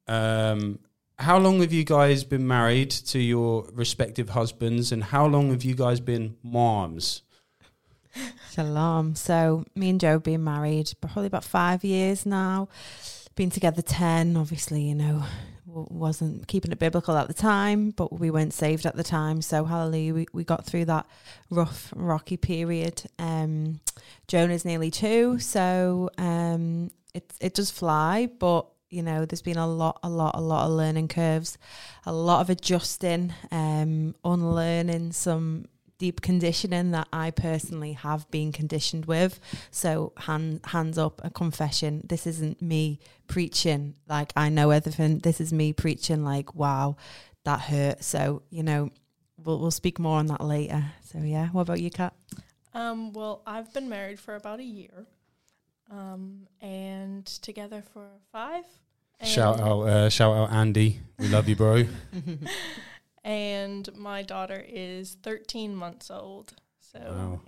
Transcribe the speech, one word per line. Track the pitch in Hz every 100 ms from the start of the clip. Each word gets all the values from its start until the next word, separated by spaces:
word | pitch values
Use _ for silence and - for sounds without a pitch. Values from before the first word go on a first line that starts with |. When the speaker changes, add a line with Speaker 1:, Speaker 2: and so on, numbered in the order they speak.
| -
Speaker 1:
Um, | 113 110 110 110 107 104 101 _ _ _ -
how | 143 185
long | 190 190
have | 170
you | 165 151
guys | 147 143 139 131
been | 135 127
married | 123 117 123 135
to | - - 135
your | 120 120 117 113 -
respective | 117 113 - 113 113 107
husbands, | 101 113 - 117 117 120
and | 117
how | 101 139 151
long | 143 143
have | 131
you | 127 127
guys | 123 123
been | 123 117 110 113
moms? | 117 120 117 107 87 82 - - _ _ _ _ _ _ _ _ _ 254 254 - -
Speaker 2:
Shalom. | - 151 151 165 165 160 156
So | - 165 160 160 - -
me | 185
and | 185
Joe | 165
have | 156
been | 160 160
married | 160 147 151 156 151 -
probably | 170 - 202
about | 190
five | - 190 175 180
years | 196 185 190 196 202
now. | 196 190 190 196 - - - - - - -
Been | 180
together | 185 175 160
ten. | - - 175 165 170 165
Obviously, | 151 156 - 151
you | 147 147
know, | 151 151 143 - - - 175
w-, | 165 156
wasn't | 170 160 156 160 156 -
keeping | 196 180
it | 165
biblical | 165 170 170 156
at | -
the |
time, | - 214 202 202 208 214
but | - 170 165
we | 165
weren't | 156 151
saved | - 151 160 160
at | -
the |
time. | 170 160 156 156
So | 156 156 160
hallelujah, | 170 160 160 160
we, | 160 165
we | 170 170
got | 165 -
through | 175 165
that | 160 - - - - -
rough, | 175 165 - -
rocky | - 175 160 - 180
period. | - 165 170 165 170 - - -
Um, | 165 160 156 156 156 156 - - - - -
Jonah's | 175 170 170
nearly | 175 165 160
two, | - 214 226 240 247
so, | - 208 180 185 180 180 180 -
um, | 180 170 170 165 165 165 175 - _
it, | 175 - -
it | 196
does | 196 196
fly, | - 170 156 160 202 240 240
but, | 180 170 - _ _
you | 175
know, | 165 156 160
there's | 165
been | - 165
a | 165
lot, | 165 160 -
a | 175
lot, | 165 156 -
a |
lot | 160 156 160
of |
learning | 160 156 160 160
curves, | - 165 160 165 - - - - - -
a |
lot | 165 170 175
of | 180
adjusting, | 180 - 175 - - 180 170 180 165 -
um, | 165 156 156 156 156 156 -
unlearning | 175 175 170 170 165 170 170 165 170
some | 170 180 160 160 160 - _ _ -
deep | 180 -
conditioning | - 180 170 165 196 180 180
that | 165 156
I | 160 160
personally | 160 170 160 - 165 151
have | 143 147 151 156
been | 156 151
conditioned | 147 156 156 - 165 160
with. | 165 185 - - - -
So | - 175 160 156 -
hand-, | - 156 160 156 -
hands | 170 160 165
up, | 156 -
a | 170
confession. | - 170 - 151 - 151 151 -
This | 170 170
isn't | 160 156 -
me | 170 160 156 147 - _ -
preaching, | 180 175 - 170 147 143 - -
like, | 151 147 -
I | 151
know | 151 147
everything. | 151 156 156 156 156
This | 170 160
is | 160
me | 160 151
preaching, | 151 160 - - 156 143
like, | 139 143
"Wow, | 160 143 135 143 147 - - - _ -
that | 143
hurt." | - 143 139 -
So, | - - 143 143 -
you | 165
know, | 160 147 147 - _ _ _ _
we'll, | 160 160
we'll | 165
speak | - 180 170
more | 165 156
on | 156
that | 143
later. | 151 147 147 151 147 - -
So, | 160
yeah. | 151 156 165
What | 180
about | 175 175
you, | 175
Kat? | 175 180 - _ - - _ _
Speaker 3:
Um, | 233 233 226 220
well, | 214 214 208 214
I've | 220 226
been | 269 262
married | 208 196 202
for | - 208
about | 208 214
a | 254
year, | 208 - 180 220 _ _ _ _ _ _ _ _
um, | 202 190 190 190 196 190 _
and | 202 190 190 190 196 196 190
together | - - 208 208 214 208
for | 214 202 196 _
five. | 220 247 349 349 _ _ _ _ _
And | 220
Speaker 1:
Shout | 220 107 113
out, | 107 104
uh, | 107 104 107
shout | - 110 107
out | 107
Andy. | 110 110 107 110 104 - -
We | 101
love | 107 104
you, | 107
bro. | 110 113 113
<laughs> | - - 185 151 156 147 - - - - - _ _ 214
Speaker 3:
And | 214 208 202 196 202 196 196
my | 202 196
daughter | 196 190 190 196 -
is | 190 185 185 190 -
thirteen | 220 214 214 233 214 196
months | 175 170 -
old. | 190 190 196 - - _ _
So | _ -
Speaker 1:
Wow. | - 92 92 87